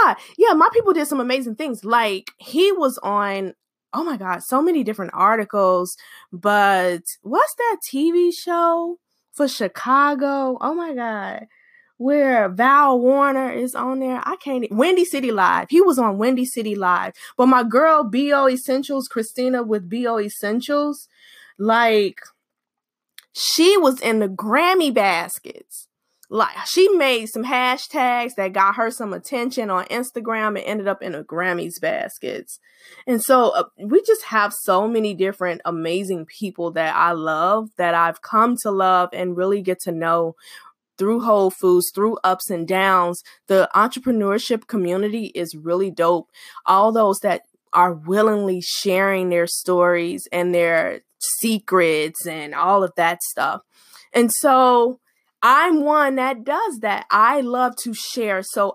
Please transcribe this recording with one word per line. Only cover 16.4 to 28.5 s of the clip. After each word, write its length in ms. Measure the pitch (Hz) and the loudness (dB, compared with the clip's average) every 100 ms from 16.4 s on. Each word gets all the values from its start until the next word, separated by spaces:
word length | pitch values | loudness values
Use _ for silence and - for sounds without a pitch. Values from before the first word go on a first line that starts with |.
City 320 | 254 247 214 202 | -2 -4 -4 -2
Live. 380 | 185 180 190 - - - | 0 0 -2 -10 -8 2
But 80 | 254 | 4
my 180 | 254 | 4
girl, 400 | 233 233 320 311 | 4 4 6 4
B 300 | 233 247 285 | 2 0 2
O 160 | 285 269 | 2 2
Essentials, 580 | 254 - 262 277 269 262 | 0 -2 -4 -2 -6 -6
Christina 560 | 240 226 - 254 254 | -6 -6 -4 -2 -2
with 240 | 226 214 175 | -2 -4 -4
B 180 | 233 240 | -6 -2
O 140 | 226 | -2
Essentials, 880 | 208 - 208 233 254 294 294 294 - _ _ - - - | -4 -6 -4 -4 -2 -2 -2 -6 -14 _ _ -20 -20 -4
like, 640 | 208 226 233 214 196 - - _ _ _ _ _ _ _ _ - - | 0 2 4 2 0 -4 -18 _ _ _ _ _ _ _ _ -20 -18
she 460 | - - - 349 403 | -8 -2 2 4 6
was 240 | 285 262 | 4 2
in 180 | 226 220 | 0 0
the 80 | 202 | -2
Grammy 640 | 190 208 247 349 381 302 | -4 -2 0 2 2 2
baskets. 920 | 233 196 170 175 - - - - - - _ _ _ - | 2 2 0 -4 -10 -16 -20 -20 -20 -20 _ _ _ -8
Like, 280 | 214 208 - - | -2 -2 -4 -4
she 240 | 339 381 | 2 4
made 380 | 370 269 240 220 | 4 2 0 -4
some 180 | 226 247 | -8 -4
hashtags 920 | 254 254 269 - 302 254 240 240 247 | -2 -2 -2 -4 -2 0 -2 -4 -4
that 160 | 190 | -4